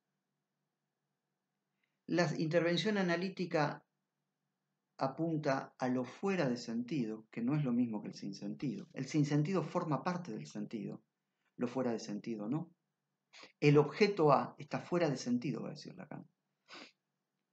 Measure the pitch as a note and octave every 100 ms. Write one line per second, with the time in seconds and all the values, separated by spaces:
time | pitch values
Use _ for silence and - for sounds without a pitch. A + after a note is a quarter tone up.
0 | _ _ _ _ _ _ _ _ _ _
1 | _ _ _ _ _ _ _ _ _ _
2 | - E3 D#3+ - D#3 E3 E3 F3 G#3 G3+
3 | F#3 E3+ F#3 F#3 E3+ D#3+ D3 - - _
4 | _ _ _ _ _ _ _ _ _ -
5 | C3+ - E3 D#3 D3 C3+ - - B2+ B2+
6 | B2 - G3 F#3 C3+ A#2 - A#2 B2 D3+
7 | A2 A2 - A#2+ A#2+ D3+ C3+ A#2+ A#2+ G#2
8 | G#2 - G#2 G2 G2+ G#2+ C#3+ G2+ - -
9 | D3 D#3 C3+ D3+ D3+ F#3 D3+ F3+ E3+ C3
10 | F3+ F3+ A#2+ G#2+ - G#2+ G#2 A2 G2+ -
11 | _ _ _ _ _ - B2 C3+ B2 A2
12 | - G#2 A#2 A2 G#2 D3+ - _ _ _
13 | _ _ _ - - - D3 D3 D3 -
14 | G#3 F3 D3+ B2 B2 - - B2+ - F3
15 | D#3+ B2 A#2+ B2 C#3+ A2+ - - - -
16 | - G1+ - _ _ _ - - - _
17 | _ _ _ _ _